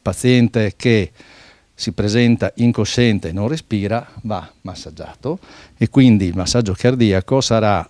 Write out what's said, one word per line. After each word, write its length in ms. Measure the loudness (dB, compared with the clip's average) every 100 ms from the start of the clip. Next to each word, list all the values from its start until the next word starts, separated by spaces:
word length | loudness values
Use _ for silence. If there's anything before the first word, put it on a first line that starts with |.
paziente 720 | -6 -2 2 4 4 0 -4
che 360 | -2 0 2 0 _ -20 -20 -20 _ _ _
si 140 | -10
presenta 600 | -4 -2 2 2 2 0 0
incosciente 720 | 0 0 -2 0 2 0 -4
e 40 |
non 160 | -6 -4
respira 580 | -6 -6 -4 -2 -4 -8 -16
va 280 | -8 -8 -10 _
massaggiato, 760 | -16 -16 -18 -16 -18 -12 -10 -10 -12 -20 -20 _
e 140 | 0
quindi 340 | 4 6 4 2
il 100 | -4
massaggio 360 | -2 -2 -2
cardiaco 720 | 0 0 2 2 2 0 -2
sarà 440 | 0 0 0 -2 -4